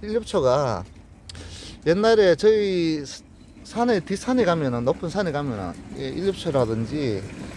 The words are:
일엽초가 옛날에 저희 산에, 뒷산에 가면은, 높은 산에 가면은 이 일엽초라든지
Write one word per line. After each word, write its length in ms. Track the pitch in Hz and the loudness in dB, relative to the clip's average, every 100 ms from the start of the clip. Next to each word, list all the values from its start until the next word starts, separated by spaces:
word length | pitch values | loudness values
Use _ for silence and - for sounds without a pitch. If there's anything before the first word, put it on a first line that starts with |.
일엽초가 840 | 208 220 220 202 131 131 139 98 95 - - - - - - - - - - | -4 -4 -2 2 4 4 2 -2 -6 -14 -20 -20 -20 -18 -16 -16 -16 -4 0
옛날에 500 | 175 220 226 190 160 | 2 4 6 6 6
저희 680 | 214 220 202 185 165 156 135 - - - - - | 4 4 2 0 0 -2 -6 -12 -18 -20 -20 -20
산에, 360 | - - 240 214 | -10 -2 2 2
뒷산에 460 | - 196 - 254 185 | 0 -4 0 2 2
가면은, 400 | 165 139 120 120 | 2 0 0 0
높은 240 | 165 170 | -2 -2
산에 200 | 180 175 | -2 -2
가면은 440 | 143 143 107 90 - - | -2 -4 -4 -6 -8 -12
이 60 | - | -10
일엽초라든지 1200 | 135 139 190 185 170 139 117 113 113 147 135 101 98 - - | -8 -4 -4 -2 0 2 2 0 -2 -2 -2 -2 -4 -12 -14